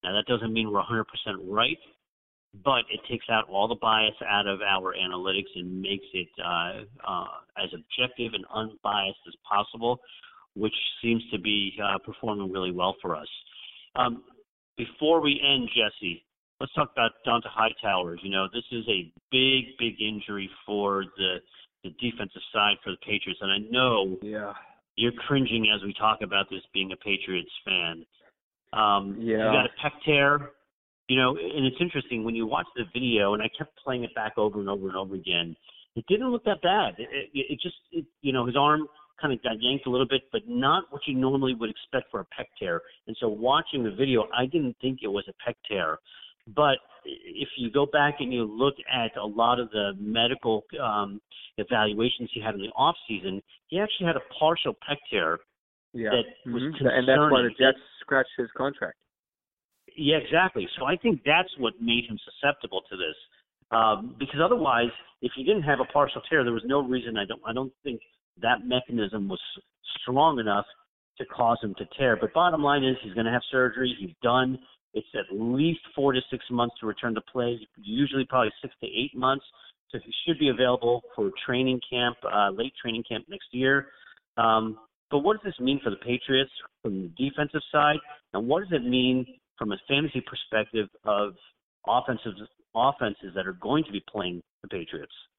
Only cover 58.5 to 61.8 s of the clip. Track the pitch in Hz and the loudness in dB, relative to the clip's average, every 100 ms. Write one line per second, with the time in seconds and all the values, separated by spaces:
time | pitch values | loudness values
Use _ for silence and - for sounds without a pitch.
58.5 | - 135 139 87 - _ _ _ _ _ | -2 -4 -4 -8 -10 _ _ _ _ _
59.5 | _ _ _ _ - 143 156 - 160 185 | _ _ _ _ -4 2 2 4 2 4
60.5 | 123 92 - 131 180 233 165 143 160 185 | 0 -6 -4 -2 0 2 0 4 4 2
61.5 | - 120 110 | -2 -4 -2